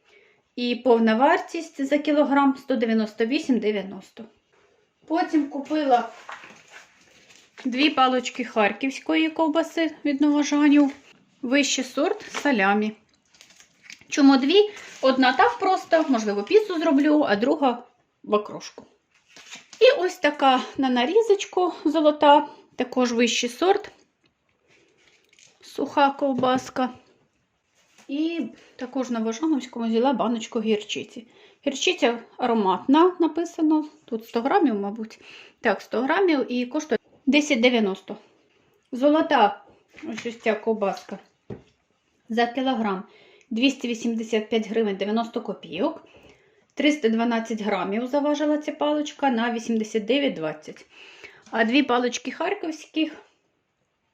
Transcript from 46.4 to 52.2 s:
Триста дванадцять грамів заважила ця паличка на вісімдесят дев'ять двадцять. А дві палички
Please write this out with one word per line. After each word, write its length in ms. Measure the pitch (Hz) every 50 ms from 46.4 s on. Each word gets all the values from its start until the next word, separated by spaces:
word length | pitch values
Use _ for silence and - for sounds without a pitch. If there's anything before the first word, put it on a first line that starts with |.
| _ _ _ _ _ _ _
Триста 340 | - - 302 294 - - 226
дванадцять 540 | 226 226 233 240 233 226 226 - 226 214
грамів 440 | 202 208 202 185 175 190 202 226 254
заважила 520 | 247 277 285 277 294 294 285 302 294 302 294
ця 140 | 302 302
паличка 580 | 294 - 294 294 302 302 294 294 - - 285 269
на 220 | 247 220 233 240
вісімдесят 520 | 226 233 226 - 226 220 214 214 - 226 208
дев'ять 300 | 214 254 285 285 254 185
двадцять. 520 | 170 156 156 151 - - - - - - _ _ - - - - - - - - - _ -
А 140 | - 226 226
дві 180 | 220 240 294
палички 480 | 277 277 233 254 247 240 240 -